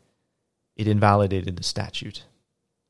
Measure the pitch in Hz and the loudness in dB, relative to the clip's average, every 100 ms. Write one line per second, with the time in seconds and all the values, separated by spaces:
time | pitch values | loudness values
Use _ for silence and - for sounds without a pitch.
0 | _ _ _ _ _ _ _ - 107 104 | _ _ _ _ _ _ _ -4 0 4
1 | 104 101 101 95 92 87 - - - - | 6 6 2 0 -4 -6 -6 -6 -8 -10
2 | 104 - - _ _ _ _ _ | -12 -14 -20 _ _ _ _ _